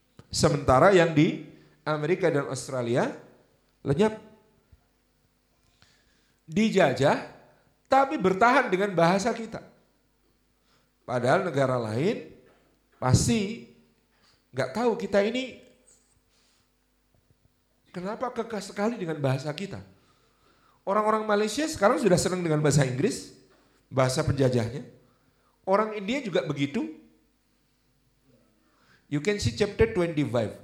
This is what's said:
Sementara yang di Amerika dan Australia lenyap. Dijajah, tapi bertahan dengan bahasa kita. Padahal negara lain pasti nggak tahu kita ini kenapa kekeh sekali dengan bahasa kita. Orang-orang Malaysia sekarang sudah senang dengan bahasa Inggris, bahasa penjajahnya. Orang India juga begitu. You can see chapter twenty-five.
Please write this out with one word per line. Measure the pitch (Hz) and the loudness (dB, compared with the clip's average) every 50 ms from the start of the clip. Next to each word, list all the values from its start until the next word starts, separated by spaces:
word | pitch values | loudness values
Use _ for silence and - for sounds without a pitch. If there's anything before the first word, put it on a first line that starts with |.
| _ _ _ - - _ | _ _ _ -20 -18 _
Sementara | - - - 160 147 143 135 - 131 131 151 190 208 | -4 0 0 2 2 0 2 2 4 6 6 6 6
yang | 180 165 165 160 | 6 4 4 4
di | 147 156 - - - - - - - - _ _ _ _ | 4 4 4 2 -2 -8 -16 -20 -20 -20 _ _ _ _
Amerika | - 156 151 151 151 185 185 185 165 | -6 -4 -2 -2 -2 0 0 0 0
dan | 165 143 139 - | 0 0 -2 -4
Australia | 131 127 - - 131 127 120 117 117 139 196 277 294 - - - _ _ _ _ _ _ _ _ _ _ - | -6 -10 -10 -8 -6 -6 -2 0 0 0 0 -2 -4 -8 -16 -20 _ _ _ _ _ _ _ _ _ _ -4
lenyap. | - 139 147 208 214 214 - - - - _ _ _ _ _ _ _ _ _ _ _ _ _ _ _ _ _ _ _ _ _ _ _ _ _ _ _ _ _ _ _ _ _ _ _ _ _ _ _ _ _ _ | -2 0 2 2 2 0 -2 -12 -20 -20 _ _ _ _ _ _ _ _ _ _ _ _ _ _ _ _ _ _ _ _ _ _ _ _ _ _ _ _ _ _ _ _ _ _ _ _ _ _ _ _ _ _
Dijajah, | - 156 175 220 220 170 190 175 143 123 107 131 147 214 269 - - - - - _ _ _ _ _ _ _ _ _ | -6 0 0 2 2 4 4 4 4 2 2 2 2 2 0 -2 -8 -16 -20 -20 _ _ _ _ _ _ _ _ _
tapi | 254 269 277 269 311 | 2 2 2 2 0
bertahan | 302 185 185 185 190 226 233 254 294 247 226 | -2 0 0 2 4 4 4 4 4 2 2
dengan | 185 180 196 208 190 | 0 -2 -2 -2 0
bahasa | 165 165 165 185 196 190 240 220 | 2 2 2 2 2 0 -4 -4
kita. | - 226 214 - - - - _ _ _ _ _ _ _ _ _ _ _ _ _ _ _ _ _ _ _ _ _ _ _ _ _ _ _ | -6 -8 -12 -14 -16 -18 -20 _ _ _ _ _ _ _ _ _ _ _ _ _ _ _ _ _ _ _ _ _ _ _ _ _ _ _
Padahal | - 120 123 117 123 143 185 190 | -6 -4 -2 2 2 2 2 0
negara | 180 151 139 139 127 127 | 0 -2 0 0 0 0
lain | 123 117 107 107 117 147 202 - - - - - - _ _ _ _ _ _ _ _ _ _ _ _ 127 | -2 -2 -4 -2 -2 0 -2 -2 -4 -6 -14 -20 -20 _ _ _ _ _ _ _ _ _ _ _ _ 0
pasti | 127 131 - - - 240 226 196 190 233 233 - - - _ _ _ _ _ _ _ _ _ _ _ _ _ _ _ - | 2 2 2 2 2 0 0 -2 -4 -6 -10 -14 -18 -20 _ _ _ _ _ _ _ _ _ _ _ _ _ _ _ -6
nggak | 123 131 - | -6 -6 -4
tahu | - 214 240 247 214 | -4 -2 -2 -2 -2
kita | - 196 196 - 202 202 | -2 -4 -2 0 0 0
ini | 214 233 254 262 247 - - - - _ _ _ _ _ _ _ _ _ _ _ _ _ _ _ _ _ _ _ _ _ _ _ _ _ _ _ _ _ _ _ _ _ _ _ _ _ _ _ _ _ _ _ _ | 0 -2 -4 -6 -8 -12 -16 -20 -20 _ _ _ _ _ _ _ _ _ _ _ _ _ _ _ _ _ _ _ _ _ _ _ _ _ _ _ _ _ _ _ _ _ _ _ _ _ _ _ _ _ _ _ _
kenapa | - 180 175 190 220 226 247 240 | -14 -10 -10 -8 -8 -6 -8 -6
kekeh | 247 240 220 226 - 202 190 | -6 -6 -8 -6 -8 -10 -10
sekali | - - - 202 220 240 | -10 -6 -4 -2 -2 -2
dengan | 220 185 160 156 151 | -4 -6 -6 -6 -4
bahasa | 139 135 131 131 139 151 | -2 -2 -2 -2 -4 -6
kita. | 147 156 202 190 - 101 95 - _ _ _ _ _ _ _ _ _ _ _ _ _ _ _ _ _ _ _ | -8 -8 -8 -10 -12 -14 -16 -18 _ _ _ _ _ _ _ _ _ _ _ _ _ _ _ _ _ _ _
Orang-orang | 180 196 214 214 214 214 220 214 | -2 -2 0 0 0 0 0 0
Malaysia | 214 208 202 214 214 214 - 302 | 0 2 2 2 0 -2 -2 -4
sekarang | 311 220 - 196 208 254 311 | -4 0 2 2 2 4 4
sudah | 262 196 180 | 4 4 4
senang | 170 - 185 175 185 175 | 4 4 2 -2 -2 0
dengan | 165 151 151 151 | 0 0 2 2
bahasa | 147 139 147 143 | 4 4 4 4
Inggris, | 127 123 127 147 233 - - - - - - _ _ _ _ _ _ _ _ _ _ | 2 2 0 0 -2 -2 -4 -10 -16 -20 -20 _ _ _ _ _ _ _ _ _ _
bahasa | - 127 131 127 131 160 147 | 0 0 2 2 2 0 0
penjajahnya. | - - 135 135 127 113 120 113 110 120 143 240 - - _ _ _ _ _ _ _ _ _ _ _ _ _ _ | 0 0 2 2 2 2 2 0 -2 -6 -10 -14 -16 -20 _ _ _ _ _ _ _ _ _ _ _ _ _ _
Orang | - 190 202 220 220 214 214 | 0 0 0 0 0 -4 -8
India | 196 185 240 285 269 | -6 -4 -4 -4 -4
juga | 208 156 180 - | -4 -2 -2 -2
begitu. | 156 143 135 139 135 - 220 311 320 - - - _ _ _ _ _ _ _ _ _ _ _ _ _ _ _ _ _ _ _ _ _ _ _ _ _ _ _ _ _ _ _ _ _ _ _ _ _ _ _ _ _ | -2 -4 -4 -4 -4 -2 -4 -6 -6 -8 -14 -20 _ _ _ _ _ _ _ _ _ _ _ _ _ _ _ _ _ _ _ _ _ _ _ _ _ _ _ _ _ _ _ _ _ _ _ _ _ _ _ _ _
You | - 151 | -6 -4
can | 147 202 208 208 - | -2 -2 -2 -2 -2
see | - - | -4 -2
chapter | - 208 202 - - 226 220 | -2 -2 -2 2 2 0 2
twenty-five. | 226 180 170 170 160 147 147 120 110 123 110 95 - - | 2 0 -2 0 0 -2 -2 0 0 -2 -2 -2 -6 -10